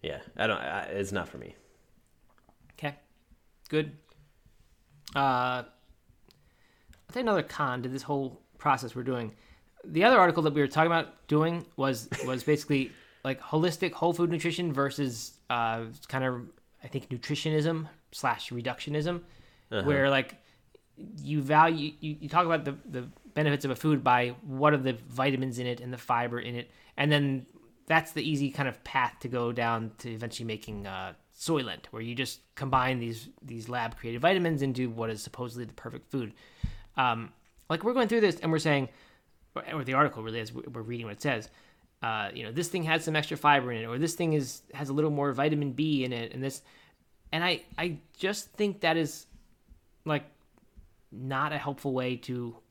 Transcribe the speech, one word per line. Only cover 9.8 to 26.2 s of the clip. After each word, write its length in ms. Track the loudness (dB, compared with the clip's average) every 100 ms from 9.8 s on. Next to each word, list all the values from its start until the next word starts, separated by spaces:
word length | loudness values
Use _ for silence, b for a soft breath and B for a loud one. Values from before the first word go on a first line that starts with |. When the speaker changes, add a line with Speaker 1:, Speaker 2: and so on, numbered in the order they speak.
Speaker 2:
The 200 | -4 4
other 140 | 8 10
article 240 | 8 6
that 100 | 2
we 60 | 4
were 60 | 2
talking 220 | 4 4
about 360 | 4 0 -10 2
doing 360 | 4 4 0 -6 -2
was, 320 | 0 0 -4 -6 -4
was 160 | -2
Speaker 1:
<laughs> 80 | 2
Speaker 2:
basically, 400 | 0 4 0 0 B B B
like, 160 | -6 -6
holistic 520 | 0 2 2 2 -4
whole 200 | 2 0
food 180 | 4 2
nutrition 420 | 2 0 -2 -2
versus, 600 | 2 0 2 -2 -2 -12 -16 _
uh, 320 | 0 0 0 -6 -12 -6
kind 160 | -2
of, 180 | 0 -2 -8 -18 _ _
I 60 | -8
think, 200 | -8 -6
nutritionism 800 | -10 -4 -2 0 2 2 -2 -6 -14 _
slash 380 | -4 -2 -2 -6
reductionism, 680 | -6 -6 -6 -4 -2 0 -4 -8 b b b b
Speaker 1:
Uh-huh. 120 | -2
Speaker 2:
where, 260 | 2 4 4
like, 260 | 4 0 -10 b b _ -20 _ -20 -16 -12
you 200 | -2 -2
value, 500 | 4 8 8 6 -4 -6
you, 160 | -10 -8
you 80 | 0
talk 180 | 2 4
about 180 | 2
the, 100 | 0 -8 -8
the 140 | -10 -10 -14 -8
benefits 300 | 0 2 2 0
of 40 |
a 60 | 0
food 260 | 2 4
by 320 | 6 6 4 -4
what 300 | -10 2 4
are 60 | 4
the 160 | 2 -2 -8
vitamins 500 | 0 0 2 -2 -4
in 80 | -4
it 140 | -6
and 120 | -8
the 60 | -10
fiber 420 | 0 0